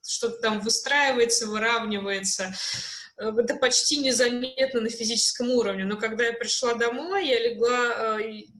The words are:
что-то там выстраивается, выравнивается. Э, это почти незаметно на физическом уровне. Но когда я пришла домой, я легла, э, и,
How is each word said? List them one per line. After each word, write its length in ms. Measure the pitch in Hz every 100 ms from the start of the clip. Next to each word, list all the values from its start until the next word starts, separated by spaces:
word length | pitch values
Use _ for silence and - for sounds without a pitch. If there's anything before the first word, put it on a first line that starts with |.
| -
что-то 320 | - 233 233
там 180 | 220 208
выстраивается, 840 | 208 233 262 285 277 247 233 233 220
выравнивается. 1040 | 214 226 233 220 202 196 196 190 - 185 190 - - - - - -
Э, 140 | 214 214
это 180 | 233 285
почти 400 | 254 269 - 294
незаметно 840 | 269 233 240 247 254 262 262 247
на 80 | 220
физическом 600 | 226 220 233 - - 240
уровне. 340 | 247 202 190 190
Но 120 | 208
когда 280 | 220 220 233
я 80 |
пришла 400 | 233 220 - 240 226
домой, 520 | 233 254 330 392 311
я 120 | 233
легла, 800 | 233 214 233 247 240 220 220 214
э, 120 | 220
и, 180 | 214 208